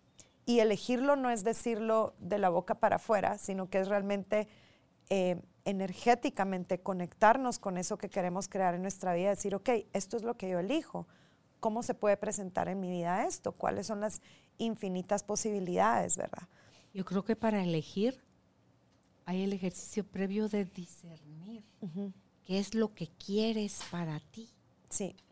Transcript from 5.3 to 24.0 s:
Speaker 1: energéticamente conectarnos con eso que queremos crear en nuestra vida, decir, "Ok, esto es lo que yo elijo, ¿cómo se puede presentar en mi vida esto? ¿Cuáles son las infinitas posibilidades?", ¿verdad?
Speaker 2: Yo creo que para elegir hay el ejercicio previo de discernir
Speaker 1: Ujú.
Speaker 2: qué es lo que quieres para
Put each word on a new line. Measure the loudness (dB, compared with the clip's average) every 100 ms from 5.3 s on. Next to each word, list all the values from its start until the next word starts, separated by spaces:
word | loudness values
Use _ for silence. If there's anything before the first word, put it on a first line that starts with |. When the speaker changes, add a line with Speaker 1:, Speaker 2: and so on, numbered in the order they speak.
| 0 -6 _
Speaker 1:
energéticamente | -4 -2 -2 2 4 4 2 0 -2 -2 -2 -4
conectarnos | -2 -4 -6 6 6 6 2 -2
con | -4 -4
eso | -4 -6
que | -4
queremos | -2 -2 -2 -4
crear | 0 0
en | 0
nuestra | -4 -4 0
vida, | 2 2
decir, | 0 -2
"Ok, | -2 0 0 -2
esto | -6 -4 -4
es |
lo | -4 -4
que | -2
yo | -2
elijo, | 0 -2 -2 -10 -12 -18 _ _ _ _
¿cómo | -2 0
se | -2
puede | 2 2 2
presentar | 0 -4 -4 -2 -2
en | -2
mi | -4
vida | -2 0 0 -2
esto? | -4 -6
¿Cuáles | -2 -2 -2 -4
son | -4
las | -4 -6 -10 -20 _ -6
infinitas | -4 -4 -4 -4 -2 -2
posibilidades?", | 0 -2 -2 -2 0 2 4 4 2 -2
¿verdad? | -2 -10 -16 -20 -20 -20 -12
Speaker 2:
Yo | -8
creo | -4 -2
que | 0 0
para | 0 2
elegir | 2 0 -2 0 0 0 _ _ _ _ _ _ _ _ _ _
hay | -6 -2
el | 0
ejercicio | 0 -2 -4 -6 -4
previo | -4 -4 -2 0 0
de | 0 -2
discernir | -8 -14 -16 -18 -20 -18 -18 -16 -16 -18 _
Speaker 1:
Ujú. | -10 -6 -8 -10 _ _
Speaker 2:
qué | -4 -2
es | 0
lo | 0 0
que | -2 -12
quieres | -10 -4 0 0 0 -4 -6 -8
para | -6